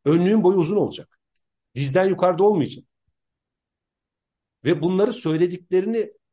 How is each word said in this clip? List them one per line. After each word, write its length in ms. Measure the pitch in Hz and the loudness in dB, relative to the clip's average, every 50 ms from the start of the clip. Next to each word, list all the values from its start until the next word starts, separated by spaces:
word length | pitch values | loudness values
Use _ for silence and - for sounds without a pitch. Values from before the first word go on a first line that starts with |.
| - | -2
Önlüğün 380 | 139 160 170 175 190 214 220 | 0 2 2 2 2 2 4
boyu 160 | 180 180 202 185 | 4 2 2 2
uzun 180 | 160 160 208 | 0 0 0
olacak. 440 | 202 139 - - - - _ _ _ _ _ _ _ _ _ _ _ _ _ - | -2 -2 -2 -6 -10 -18 _ _ _ _ _ _ _ _ _ _ _ _ _ -8
Dizden 340 | 127 139 135 135 185 190 196 | -6 -4 -2 0 0 2 0
yukarıda 360 | 180 185 185 180 170 160 196 | 0 0 0 0 2 2 2
olmayacak. 400 | 208 208 165 123 101 - - - _ _ _ _ _ _ _ _ _ _ _ _ _ _ _ _ _ _ _ _ _ _ _ _ _ _ _ _ _ _ _ _ _ _ _ - | 2 2 2 -2 -4 -6 -14 -20 _ _ _ _ _ _ _ _ _ _ _ _ _ _ _ _ _ _ _ _ _ _ _ _ _ _ _ _ _ _ _ _ _ _ _ -2
Ve 180 | 139 175 147 | -2 -2 0
bunları 300 | 156 180 185 190 208 240 | 0 0 0 0 0 0
söylediklerini 1000 | 226 - - 160 160 160 175 180 175 175 - - 185 185 190 220 226 226 208 - - _ _ _ | -2 -4 -4 -2 0 0 0 -2 -2 -6 -6 -2 -2 -2 0 0 -2 -4 -6 -6 -10 _ _ _